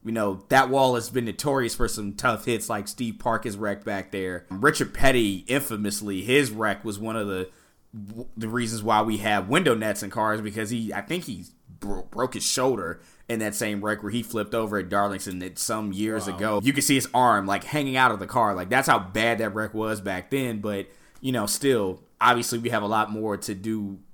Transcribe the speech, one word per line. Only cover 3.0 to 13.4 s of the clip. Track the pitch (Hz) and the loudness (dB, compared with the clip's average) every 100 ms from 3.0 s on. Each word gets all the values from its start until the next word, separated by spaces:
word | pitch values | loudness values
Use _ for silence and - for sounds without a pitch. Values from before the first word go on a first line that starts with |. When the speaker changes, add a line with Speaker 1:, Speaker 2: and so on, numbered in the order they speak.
| 120 104 | -6 -4
Speaker 1:
Parker's | 127 113 120 101 | -2 -2 -2 -4
wreck | 107 101 | -4 -4
back | 113 98 90 | -4 -6 -6
there. | 101 92 90 - | -4 -4 -6 -8
Richard | 95 131 151 120 | 2 2 2 -2
Petty, | - 135 127 107 95 - | 6 6 6 2 0 0
infamously, | 135 135 113 104 101 104 95 | -2 0 -2 -2 -4 -4 -4
his | 101 135 135 | 2 4 4
wreck | 107 110 98 113 | 0 -2 -2 -4
was | 101 | -6
one | 110 113 | -4 -4
of | 101 | -4
the, | 92 92 - _ _ _ 110 101 113 123 - | -4 -6 -10 _ _ _ -16 -14 -12 -12 -8
the | 110 | -4
reasons | 120 117 110 | -2 -2 -2
why | 104 110 | 2 2
we | 107 107 | 2 0
have | 107 104 95 | 2 0 2
window | 143 165 | 2 4
nets | 113 110 104 | 2 0 -4
in | 101 | -6
cars, | 113 107 110 | -2 0 0
because | 107 104 107 | -4 -6 -4
he, | 120 110 | -4 -4
I | 98 | -6
think | 101 170 | -6 -6
he | 165 95 90 _ _ 95 | -6 -12 -12 _ _ -14
bro-, | 101 98 - | -4 -4 -4
broke | - 127 120 | -4 -2 -2
his | - | -2
shoulder | - 131 117 85 85 - - - | 2 2 2 -2 -8 -14 -20 -6
in | |
that | 117 | -2